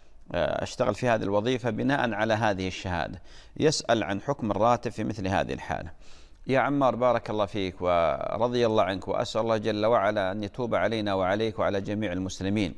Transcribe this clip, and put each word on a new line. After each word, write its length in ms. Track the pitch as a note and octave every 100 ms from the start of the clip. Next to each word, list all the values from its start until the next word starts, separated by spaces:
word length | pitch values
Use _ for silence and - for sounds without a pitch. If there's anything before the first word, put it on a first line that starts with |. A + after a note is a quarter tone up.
| - - - E2+ D#2 -
أشتغل 320 | - - B2
في 140 | G#2 B2
هذه 140 | A2
الوظيفة 480 | G#2+ G2+ A2+ B2+ A#2
بناءً 420 | A2 B2 C#3 A#2+
على 220 | G#2 A2
هذه 340 | A2 A#2 F#2 F#2
الشهادة". 540 | - F#2+ F2 A1 - - - - -
يسأل 480 | D3 - - A#2
عن 160 | E2 G2
حكم 300 | - C#3+ A2
الراتب 400 | F#2+ A2+ A#2+ A#2+
في 140 | -
مثل 240 | A#2+ G#2 F#2
هذه 240 | F#2+ B1+
الحالة. 380 | B1+ - - E2+ - - - - - -
يا 120 | C3
عمار 360 | A#2+ C#3+ C3 A2+
بارك 340 | B2 A#2 -
الله 160 | G#2+ G2+
فيك 360 | G#2+ F#2+ -
ورضي 840 | F2+ F2 D#2+ C#2 - G2 A#2+ B2 A2+
الله 160 | A2
عنك، 260 | F#2 F#2+ -
وأسأل 320 | F#2+ A#2 A2+
الله 160 | A2+ A2
جل 300 | A2 G#2 G#2+
وعلا 460 | A#2 G2 G#2+ F#2+
أن 120 | G#2
يتوب 300 | G2+ - A#2+
علينا 400 | G2+ G2 A2+ G#2
وعليك 440 | F#2+ F#2 G#2 A2+ G#2+
وعلى 220 | F2+ G2+
جميع 320 | G2 G#2 G#2+
المسلمين. 640 | F2+ F#2 - F#2+ G#2+ F#2+